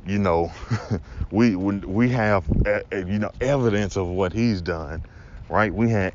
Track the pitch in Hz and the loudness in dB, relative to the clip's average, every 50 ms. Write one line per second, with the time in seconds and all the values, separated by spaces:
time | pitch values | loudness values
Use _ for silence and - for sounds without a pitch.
0 | - 95 101 101 101 92 82 85 85 85 85 - - - 117 107 - - 110 85 | -8 -4 -2 0 2 2 4 2 2 0 -4 -8 -6 -4 -4 -4 -2 -4 -6 -6
1 | - - - - - - 90 104 120 120 95 90 95 101 101 101 87 90 95 110 | -6 -8 -8 -8 -6 0 2 4 4 4 4 2 0 0 -2 -2 -4 -2 0 2
2 | 123 123 123 123 107 107 104 95 80 78 - - - 104 104 104 98 - - 98 | 2 2 2 2 2 2 2 2 2 2 2 2 2 2 0 -2 -2 -4 -6 -6
3 | 90 90 101 107 107 - - - 123 131 143 139 123 117 101 104 104 92 - 98 | -4 -2 -2 -2 -2 -4 -4 -2 0 0 2 2 2 2 2 2 0 0 -2 -2
4 | 92 87 90 92 98 90 85 113 117 120 107 90 85 87 85 80 78 71 80 78 | -2 -2 0 0 0 0 0 0 2 2 2 0 -2 -4 -4 -6 -6 -8 -8 -10
5 | - - - - - - - - - - 78 95 107 104 85 98 117 117 113 104 | -10 -12 -14 -18 -20 -18 -16 -16 -8 -2 2 2 2 2 2 2 2 2 4 2
6 | 95 92 | 2 0